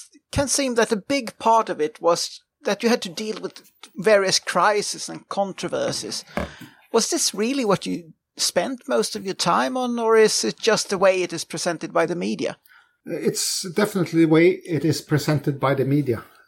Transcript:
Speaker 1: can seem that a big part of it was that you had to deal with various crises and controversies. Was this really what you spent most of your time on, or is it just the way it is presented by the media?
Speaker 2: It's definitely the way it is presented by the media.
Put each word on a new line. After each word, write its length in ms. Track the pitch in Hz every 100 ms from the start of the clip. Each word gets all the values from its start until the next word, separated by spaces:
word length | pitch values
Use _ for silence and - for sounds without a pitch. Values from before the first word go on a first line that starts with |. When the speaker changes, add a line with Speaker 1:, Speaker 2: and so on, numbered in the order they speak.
| - _ -
Speaker 1:
can 160 | - 277
seem 300 | - 269 233
that 160 | 214
a 40 | 214
big 400 | - 277 226 -
part 300 | 226 226 220
of 120 | 151
it 200 | 151 -
was 400 | 170 170 - - _ _
that 200 | 208 202
you 60 | 233
had 140 | 247
to 60 | 185
deal 320 | 156 214 220
with 220 | 185 - - _ - 254
various 420 | 208 202 190 -
crises 680 | - 185 196 208 - 165 -
and 200 | 160 -
controversies. 960 | - 196 - 175 135 123 127 107 - - - - - - - _
Was 180 | 226 -
this 240 | 339 -
really 300 | 185 226 277
what 220 | 214 180 185
you 260 | 175 160 - _ -
spent 500 | - 180 202 254 -
most 300 | 240 214 208
of 80 |
your 100 | 196
time 420 | 175 185 185 254 254
on, 220 | 247 240
or 180 | 226 220
is 280 | 214 -
it 160 | 214 -
just 300 | 226 208 -
the 80 | 190
way 240 | 190 190
it 100 | 175
is 120 | 165
presented 480 | - 170 180 165 156
by 140 | 160 170
the 80 |
media? 440 | 175 196 214 - - _ _ _ _ -
Speaker 2:
It's 600 | 170 220 214 - - 190
definitely 480 | 165 208 196 156 160
the 120 | 160
way 280 | 160 175 - -
it 180 | 147
is 160 | 165 143
presented 580 | - 151 - 147 147 139
by 160 | 135
the 100 | 135
media. 400 | 131 147 127 104 - _